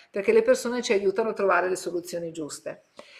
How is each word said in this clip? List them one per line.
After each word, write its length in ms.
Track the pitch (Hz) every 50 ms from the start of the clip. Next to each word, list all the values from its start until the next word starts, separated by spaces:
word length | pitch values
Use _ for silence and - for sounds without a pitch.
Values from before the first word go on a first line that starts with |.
| - _
perché 220 | - 208 190 220
le 100 | 220 226
persone 400 | 220 247 254 247 - 233 247 247
ci 120 | 233 - 220
aiutano 360 | 196 202 190 190 - 220 220
a 40 | 208
trovare 340 | - 202 190 175 175 180 185
le 80 | 185
soluzioni 560 | 175 - 175 170 175 170 - - 170 170 165
giuste. 540 | 160 165 151 139 - - - 147 - - _ _ _ - - - -